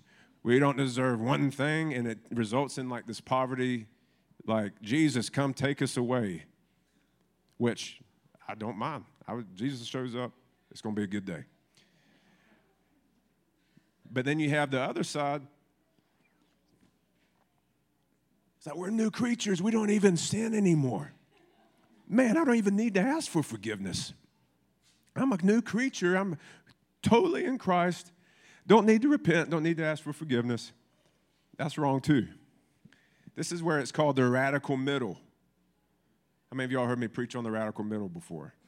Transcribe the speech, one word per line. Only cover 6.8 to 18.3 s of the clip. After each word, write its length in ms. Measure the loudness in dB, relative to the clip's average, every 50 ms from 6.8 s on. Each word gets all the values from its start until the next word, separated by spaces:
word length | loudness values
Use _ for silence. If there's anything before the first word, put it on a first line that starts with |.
| _ _ _ _ _ _ _ _ _ _ _ _ _ _ _ -4
which 420 | -2 -2 -2 -4 -8 -14 -16 -18 -20 _ _ _ _ _ _ _ -14
I 80 | -14 -12
don't 220 | -10 -8 -10 -8
mind. 280 | -6 -6 -6 -8 -10 -12 -18 _ _ -12
I 80 | -10 -10
would, 220 | -10 -10 -12 -12
Jesus 300 | -8 -8 -6 -6 -8 -10
shows 280 | -10 -8 -8 -8 -6 -6
up, 180 | -8 -8 -10 -12 _ _ _ _ _ _ _
it's 120 | -20 -12 -8
gonna 140 | -6 -4
be 80 | -4 -4
a 20 |
good 180 | -4 -4 -6 -6
day. 200 | -8 -10 -10 -12 -16 _ _ _ _ _ _ _ _ _ _ _ _ _ _ _ _ _ _ _ _ _ _ _ _ _ _ _ _ _ _ _ _ _ _ _ _ _ _ _ _ _ _ _ _ _ _ _ _ _ _ _ -6 -4
But 140 | -4 -2
then 120 | 0 0 0
you 120 | 0 0
have 200 | 2 0 0 0
the 100 | 0 -2
other 220 | -2 -2 -4 -4 -6
side. 380 | -4 -4 -4 -2 -2 -4 -4 -8 -12 _ _ _ _ _ _ _ _ _ _ _ _ _ _ _ _ _ _ _ _ _ _ _ _ _ _ _ _ _ _ _ _ _ _ _ _ _ _ _ _ _ _ _ _ _ _ _ _ _ _ _ _ _ _ _ _